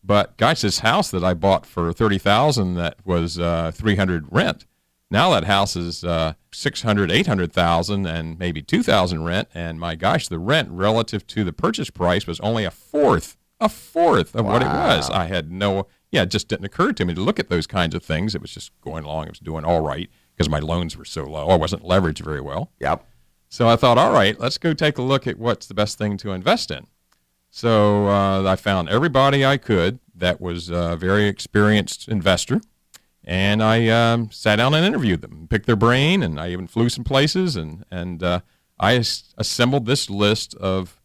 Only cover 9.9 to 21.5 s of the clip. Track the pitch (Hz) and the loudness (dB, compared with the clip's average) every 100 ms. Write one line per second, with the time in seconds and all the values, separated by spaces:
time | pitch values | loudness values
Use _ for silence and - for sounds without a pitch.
9.9 | 82 92 165 - 82 95 156 - 87 98 | -2 0 0 -4 -8 0 0 -2 -2 0
10.9 | 113 113 107 - - 95 78 - 220 - | 0 -2 -6 -6 -4 -4 -2 -4 -2 -8
11.9 | - 87 90 - 82 104 113 95 - _ | -2 0 0 -2 -6 -4 -2 -4 -8 _
12.9 | 294 285 - - - _ _ 214 - - | 0 2 2 -2 -20 _ _ -4 -4 -8
13.9 | 330 339 113 82 113 113 120 131 73 73 | 0 4 4 0 -4 0 0 0 0 0
14.9 | 80 67 98 85 92 78 92 101 98 95 | 0 0 -4 -2 -6 -6 -4 -2 -2 -6
15.9 | _ _ 101 92 104 - 104 98 - 196 | _ _ -2 0 -2 -4 -8 -8 -2 -2
16.9 | 254 87 85 107 208 - 87 78 98 82 | 0 -4 0 -2 -2 -2 -4 -2 -2 -2
17.9 | 85 - 80 104 - - - - _ - | -4 -4 -4 -2 -6 -12 -18 -20 _ -12
18.9 | 80 73 78 78 78 78 80 78 85 78 | -10 -8 -8 -8 -12 -10 -6 0 0 0
19.9 | 69 92 _ _ _ 76 76 78 85 85 | -4 -10 _ _ _ 0 0 -2 -4 -4
20.9 | - 73 80 69 78 73 | -10 -12 -12 -10 -8 2